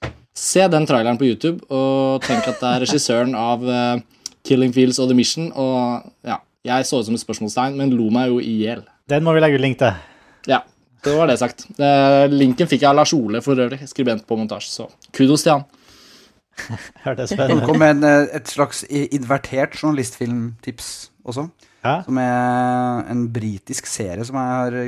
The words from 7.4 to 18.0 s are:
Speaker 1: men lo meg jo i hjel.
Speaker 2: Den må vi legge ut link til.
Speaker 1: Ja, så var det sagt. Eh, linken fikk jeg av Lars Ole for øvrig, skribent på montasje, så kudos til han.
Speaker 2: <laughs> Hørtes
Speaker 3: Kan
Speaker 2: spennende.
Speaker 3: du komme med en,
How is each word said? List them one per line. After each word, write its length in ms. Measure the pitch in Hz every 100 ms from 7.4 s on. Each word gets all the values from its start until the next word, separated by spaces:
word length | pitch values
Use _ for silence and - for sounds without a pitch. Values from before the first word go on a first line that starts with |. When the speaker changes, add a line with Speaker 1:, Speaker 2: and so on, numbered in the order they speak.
| 107 123 131 139
Speaker 1:
men 140 | 139
lo 180 | 120 110
meg 180 | 120 127
jo 80 | 123
i 240 | 117 110
hjel. 180 | 107 117 - _ -
Speaker 2:
Den 160 | 143
må 120 | 165
vi 60 | 160
legge 160 | 156 139
ut 40 |
link 160 | 135 123
til. 160 | 123 90 - _ _ _ -
Speaker 1:
Ja, 160 | 127 - _ _ _
så 140 | 143 151
var 80 | 165
det 120 | 117
sagt. 280 | 123 - - -
Eh, 480 | 143 139 139 139 139
linken 340 | 143 135 123 175
fikk 140 | 127
jeg 80 | 143
av 80 | 143
Lars 160 | 147
Ole 300 | 156 107 110
for 120 | 139
øvrig, 300 | 131 123 135 139
skribent 380 | - 123 110 -
på 120 | 110
montasje, 320 | 110 101 -
så 180 | - 113 _ _
kudos 300 | - 135 151
til 160 | 170 143
han. 60 | 143 _ _ - - - _ _ _
Speaker 2:
<laughs> 500 | - - 117 - -
Hørtes 280 | 139 127 120
Speaker 3:
Kan 40 | 202
Speaker 2:
spennende. 220 | 135 156
Speaker 3:
du 60 | 120
komme 160 | 156
med 140 | 156
en, 80 | 147